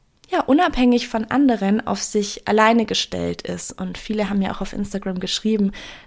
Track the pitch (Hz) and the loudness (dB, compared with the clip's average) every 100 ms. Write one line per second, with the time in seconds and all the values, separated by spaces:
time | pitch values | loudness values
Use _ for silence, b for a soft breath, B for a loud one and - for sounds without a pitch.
0 | _ _ - 359 - 277 349 311 247 240 | _ _ -4 -2 4 4 4 4 4 4
1 | 240 226 220 254 285 220 196 214 - 196 | 0 -6 -2 2 4 4 2 0 0 -4
2 | - 214 202 - - 208 214 233 220 190 | -2 -2 -2 -6 0 4 6 4 2 -2
3 | - 180 170 170 - 175 - - 185 180 | -4 -4 -4 -4 -6 -6 -6 -8 -10 -10
4 | - 214 202 202 190 - 190 - 196 196 | -6 -2 0 0 -2 -2 -6 -6 -6 -4
5 | 196 180 185 - 214 214 202 B B B | -6 -6 -4 -4 0 2 0 B B B